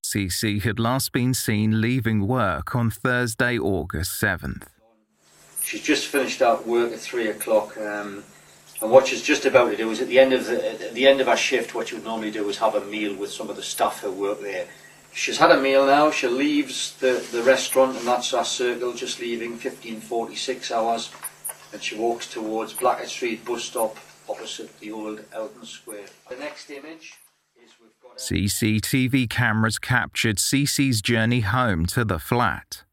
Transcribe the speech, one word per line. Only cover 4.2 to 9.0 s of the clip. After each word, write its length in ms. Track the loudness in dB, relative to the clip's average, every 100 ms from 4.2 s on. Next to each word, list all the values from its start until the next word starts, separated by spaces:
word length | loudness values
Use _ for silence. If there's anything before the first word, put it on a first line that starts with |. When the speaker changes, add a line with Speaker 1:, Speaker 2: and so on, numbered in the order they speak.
| 0 0 -4 -8 -12 _ _ _ _ _ _ _ -14 -8
Speaker 2:
She's 200 | -8 -6
just 240 | -2 -2 0
finished 360 | -2 -2 2
out 240 | 2 2 0
work 260 | 0 0
at 60 | -4
three 300 | -8 -4 -4
o'clock, 480 | -4 2 2 2 -8
um, 480 | -8 -6 -8 -12 -16 -20 -20 -20 -18 -8
and 100 | 6
what 160 | 8